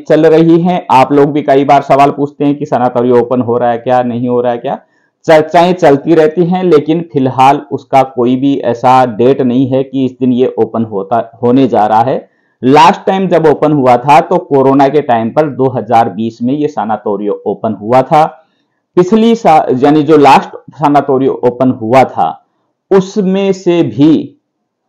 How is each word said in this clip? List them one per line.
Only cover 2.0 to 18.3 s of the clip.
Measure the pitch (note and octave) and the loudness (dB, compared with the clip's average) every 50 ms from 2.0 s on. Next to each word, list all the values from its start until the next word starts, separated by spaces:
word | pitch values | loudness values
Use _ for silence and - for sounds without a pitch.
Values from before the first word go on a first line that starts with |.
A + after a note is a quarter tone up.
| C#3 C#3+ | 2 0
पूछते | C#3 C3+ C#3+ C#3+ - - D3 | 0 -4 -6 -8 -4 -4 -2
हैं | C#3+ C#3+ | -2 -2
कि | C#3+ C#3+ | -4 -6
सानातोरियो | C#3+ C#3+ A#2+ B2 B2 - B2 B2 B2+ B2 A#2+ | -6 -4 -2 -2 -2 -2 -2 0 2 2 2
open | A2+ - C3 B2 | 2 0 -2 -4
हो | A2+ A#2 A#2 | -2 -2 -2
रहा | B2 B2 A#2+ | -2 -2 -2
है | A#2 | -2
क्या, | A#2 - B2+ B2+ B2 B2 | -4 -4 -2 -2 0 -2
नहीं | B2 A#2 A#2+ B2+ B2 | -2 -6 -6 -4 -4
हो | B2 A#2+ | -4 -2
रहा | A#2+ B2 | -2 -4
है | A#2+ | -4
क्या, | A#2+ C3 C#3 - - _ _ _ _ _ _ _ _ - | -6 -6 -8 -10 -10 _ _ _ _ _ _ _ _ 0
चर्चाएं | D#3 D#3+ D#3 D#3 D#3 - E3+ E3+ F#3 F3+ | 2 2 2 2 2 0 0 2 2 0
चलती | F3+ E3 C#3+ C#3+ C#3+ - D#3 E3+ | 0 2 2 2 2 0 0 2
रहती | D#3+ D#3 D#3 D#3 F3+ F3 | 2 2 0 0 -2 -2
हैं, | E3+ F#3 F#3 F#3 | -2 -2 -2 0
लेकिन | F3 D#3 C#3+ C#3+ D3 E3 E3+ E3 - - | 2 2 2 2 0 -4 -4 -4 -6 -4
फिलहाल | C#3 C3 C3 - B2+ C3 C3 C#3+ C#3+ - - | -4 -4 -2 0 2 2 2 2 0 -4 -10
उसका | C#3 C3 - - C#3 C3+ C3 | -10 -10 -8 -2 0 0 0
कोई | - - B2 A#2+ B2+ C3 | 0 -2 -2 -2 0 0
भी | B2+ C#3 C#3 C#3 | 0 0 -2 -2
ऐसा | - - A#2+ A#2 A#2 - B2+ B2+ C3 B2+ | -2 -4 -4 -4 0 2 2 4 4 2
date | B2 G#2 G2 A#2 C3 C#3 C#3+ | 0 0 0 0 0 2 0
नहीं | C3 A#2+ A#2+ C3 C#3 | 0 -2 0 0 -2
है | A#2+ C3 C3+ C3 | 0 -2 -4 -4
कि | - - C3+ C3 | -4 -4 -4 -4
इस | B2+ B2+ - | -4 -4 -4
दिन | C3 B2+ B2 | -2 -2 0
ये | A#2+ C3 B2 - - | 0 -2 -2 0 -2
open | A2 A2 - A2+ A2+ | -4 -4 -2 -6 -6
होता, | G#2+ G#2+ F#2+ F#2+ - A#2+ A2+ - - _ - A#2+ | -6 -6 -8 -6 -4 -4 -4 -4 -6 _ -4 -2
होने | A#2+ B2 C#3 C3+ | 0 2 2 2
जा | G#2+ A#2 G#2 G#2 | 2 0 0 0
रहा | G#2+ A2 A2+ | 2 2 0
है। | A#2+ C3 D#3 G#3+ - _ _ _ _ _ _ - | 0 0 -2 -6 -8 _ _ _ _ _ _ -4
Last | A2+ B2+ C#3+ D3+ E3 F3+ F#3 - - | 0 2 4 4 4 4 2 0 -4
time | G#3 F#3+ F#3+ F#3+ | -4 -2 -2 -2
जब | F3+ F3+ D#3+ D#3+ | 0 0 2 2
open | D3+ C#3 - D3+ D3+ | 2 2 2 0 0
हुआ | D3+ C#3+ B2+ B2+ A#2+ | 0 2 2 2 2
था | A#2+ - D3 D3 E3+ | 2 2 2 2 2
तो | E3+ - F#3+ | 2 0 -4
कोरोना | E3+ - - C#3+ C3 C3 C3+ C3+ C#3+ C#3 | -4 -2 -2 0 0 2 2 2 2 2
के | C#3+ D3 D3 | 2 0 -2
time | - - A#2+ A2+ A2+ A2 | 0 0 -2 -2 -2 -2
पर | - D3+ D#3+ C#3+ | -2 -2 -2 -2
दो | B2 B2 C3 C3 | -4 -4 -4 -2
हज़ार | A#2 B2 G#2 A2 B2 D3 D3+ A2+ | -2 -6 -4 0 0 0 0 0
बीस | F2 G2+ A2+ A2+ - - | -4 -6 -8 -8 -8 -6
में | A#2+ B2+ C#3 | -4 -4 -2
ये | D3+ D3 | -2 -4
सानातोरियो | C#3+ - A2 G#2 A2 G#2+ G#2+ - A#2 G2+ G2 G#2 G2+ F#2+ - - | -4 -4 -6 -6 -6 -6 -6 -4 -6 -6 -4 -4 -6 -6 -6 -6
open | G#2+ G2 - - A2 G#2 | -6 -6 -4 -6 -8 -8
हुआ | F#2 G2+ A2 B2+ C3 | -6 -4 -2 0 0
था। | C3 - E3 D3+ D#3+ D#3+ | 0 2 0 0 0 0